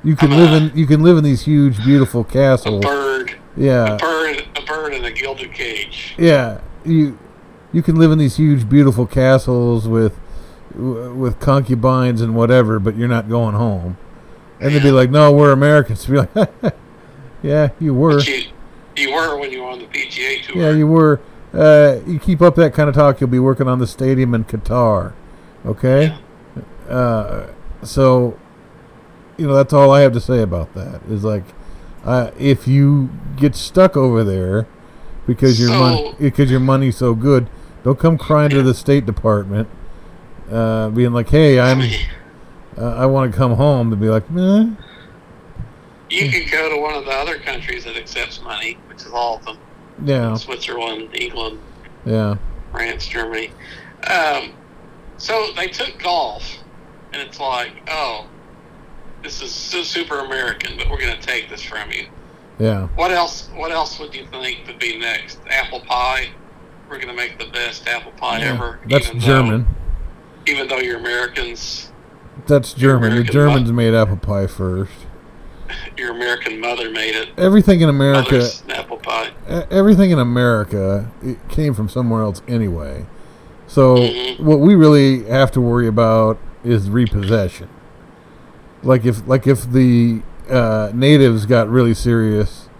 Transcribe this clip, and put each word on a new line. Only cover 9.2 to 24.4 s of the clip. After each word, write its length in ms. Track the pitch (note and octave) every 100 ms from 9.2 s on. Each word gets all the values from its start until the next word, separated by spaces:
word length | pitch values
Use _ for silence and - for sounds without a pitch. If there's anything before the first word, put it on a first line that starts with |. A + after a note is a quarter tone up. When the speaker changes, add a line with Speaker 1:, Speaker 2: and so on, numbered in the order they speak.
| C3 C3 - B2 A#2+ A#2 A2
Speaker 1:
with, 300 | A2+ A2 - - - - - -
w-, 400 | - B2+ A#2 B2
with 260 | B2+ B2+ G2+
concubines 800 | C#3 C#3 C3 B2+ B2+ C3 B2+ A2+
and 140 | A2
whatever, 440 | A2+ A#2 B2+ A2 A2
but 180 | G2 G#2+
you're 100 | A#2+
not 220 | A#2 G#2+
going 240 | A#2 A2+
home. 420 | G#2 A#2 F#2+ F2 F#2 - - - - - -
And 140 | C#3
they'd 80 | D3
be 60 | C#3
Speaker 2:
Yeah. 60 |
Speaker 1:
like, 160 | C3 B2+
"No, 220 | D3 D3
we're 200 | C#3+ D3
Americans." 520 | C3+ D3 D3+ C#3 A2 -
<laughs> 0 |
Be 120 | C#3
like, 320 | - G#3+ G3+ -
<laughs> 800 | G#3+ - - - - - - -
"Yeah, 260 | D3+ D3+ D3 -
you 140 | D#3+
were." 220 | C3 D#3+ C#3+
Speaker 2:
But 100 | C3+
you, 140 | - - - - - - -
you 160 | -
were 260 | D#3+ D#3+ D3
when 120 | C#3
you 100 | B2+
were 80 | B2+
on 80 | B2
the 80 | -
P 220 | - -
G 140 | B2 C3
A 120 | C3+
tour. 140 | - F3+
Speaker 1:
Yeah, 80 | D#3
you 140 | D#3 D3+
were. 340 | D#3+ D#3 C#3+ - - -
Uh, 480 | - D3+ D3+ D3 B2 B2+
you 120 | D#3+
keep 240 | - E3
up 140 | F3 E3+
that 180 | D#3+
kind 140 | - D3
of 40 |
talk, 260 | C#3 C#3+ C3
you'll 80 | C3
be 80 | B2+
working 300 | C3 B2+ C3
on 100 | B2+
the 80 | A#2+
stadium 480 | - C3 C3 B2
in 100 | A#2